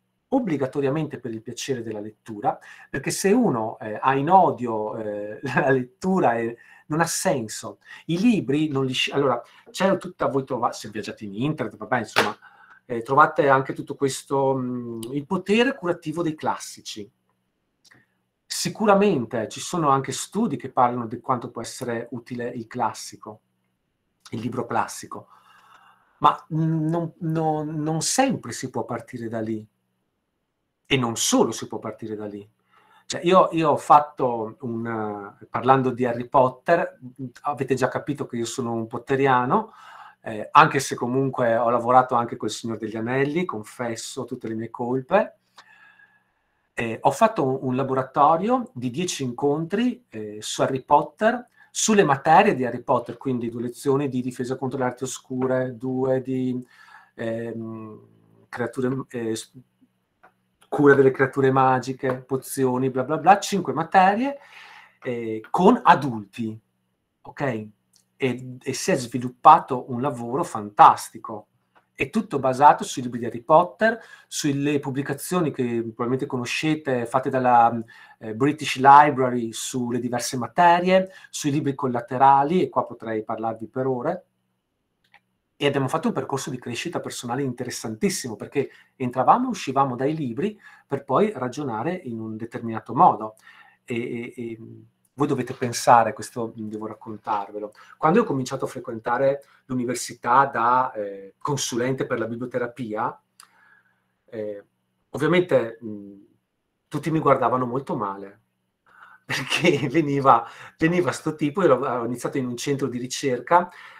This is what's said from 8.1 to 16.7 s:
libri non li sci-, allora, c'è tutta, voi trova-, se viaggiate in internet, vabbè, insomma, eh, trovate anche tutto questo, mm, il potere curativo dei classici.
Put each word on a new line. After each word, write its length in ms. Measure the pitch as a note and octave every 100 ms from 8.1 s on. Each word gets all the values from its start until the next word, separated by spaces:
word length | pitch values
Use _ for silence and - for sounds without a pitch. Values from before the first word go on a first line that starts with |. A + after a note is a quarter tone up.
| E3+
libri 500 | A#3+ G3+ B2 C#3+ D3+
non 160 | C3+ C3
li 80 |
sci-, 180 | B2 -
allora, 300 | C#3 C#3 A#2+ - - -
c'è 280 | - F#3+ F3+
tutta, 300 | F3+ - C#3
voi 160 | C3+
trova-, 280 | C3 B2+ A#2
se 180 | - A2
viaggiate 360 | G#2 G2+ - G#2+
in 100 | G2
internet, 420 | C#3+ D3+ A2+ -
vabbè, 220 | G#2+ B2
insomma, 380 | G#2+ - - - - _ - - -
eh, 160 | A#2+
trovate 480 | A#2 C#3 D3+ - C#3+
anche 240 | C3+ C3+
tutto 220 | D3 - D3
questo, 600 | C#3 - - C#3 C3+ C3+
mm, 460 | B2 B2 A#2+ A2+ A2+
il 140 | C#3+ C#3+
potere 500 | F#3+ - A3 A#3+ -
curativo 460 | F3 E3 D#3 D#3
dei 140 | D#3+ D#3
classici. 760 | A#2+ G2 -